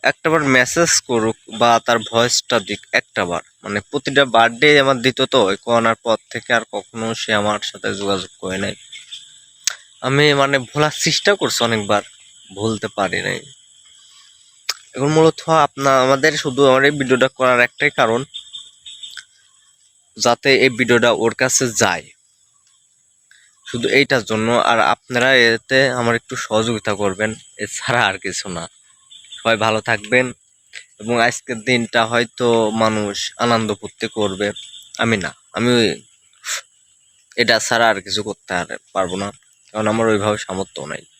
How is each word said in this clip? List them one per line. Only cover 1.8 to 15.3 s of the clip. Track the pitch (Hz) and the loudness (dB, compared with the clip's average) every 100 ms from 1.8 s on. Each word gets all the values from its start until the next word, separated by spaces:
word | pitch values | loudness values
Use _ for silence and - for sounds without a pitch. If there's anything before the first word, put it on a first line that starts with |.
| - | 2
তার | 117 | -2
ভয়েসটা | 110 117 120 - - 120 | 0 0 0 -2 -2 -2
দিক | 95 104 _ | -2 -10 _
একটাবার। | 113 - - 90 87 - _ | -4 -2 -6 -4 -4 -8 _
মানে, | 101 101 | -8 -8
প্রতিটা | - 143 - 139 | -6 -8 -2 0
বার্থডে | 135 113 117 117 147 147 | 2 4 2 4 4 4
আমার | 135 131 | 4 2
দিত | 123 123 | 0 -2
তো, | 131 135 | 0 2
ওই | 98 101 | 2 0
করোনার | - 117 113 | 0 2 2
পর | 113 117 110 _ | 0 -2 -4 _
থেকে | 117 - | -14 -2
আর | 120 110 | -2 -2
কখনো | 104 - 113 113 | -10 -10 -8 -8
সে | 98 - | -6 -2
আমার | 107 104 107 | 0 0 -2
সাথে | - - 107 | -6 -8 -8
যোগাযোগ | 98 101 98 92 _ | -6 -4 -4 -6 _
করে | 92 95 | -10 -6
নাই। | 98 92 - - - - - - _ _ - - _ _ | -6 -8 -18 -20 -18 -20 -20 -20 _ _ -10 -10 _ _
আমি, | 123 139 147 | -2 2 2
মানে, | 139 139 139 | 2 2 0
ভোলার | 120 147 151 - | -2 -2 -2 -2
চেষ্টা | - - - | -4 0 0
করছি | 202 131 - | 0 -2 -2
অনেকবার, | 117 113 101 104 - _ - _ - | 0 0 0 -2 -2 _ -20 _ -20
ভুলতে | 98 110 107 107 | -6 -4 -4 -8
পারি | - 95 92 | -4 -4 -2
নাই। | 92 90 - - _ _ _ _ _ - _ _ _ _ - - _ | -6 -8 -12 -20 _ _ _ _ _ -20 _ _ _ _ -12 -12 _
এখন | 127 143 | -4 0
মূলত | 156 160 | 4 4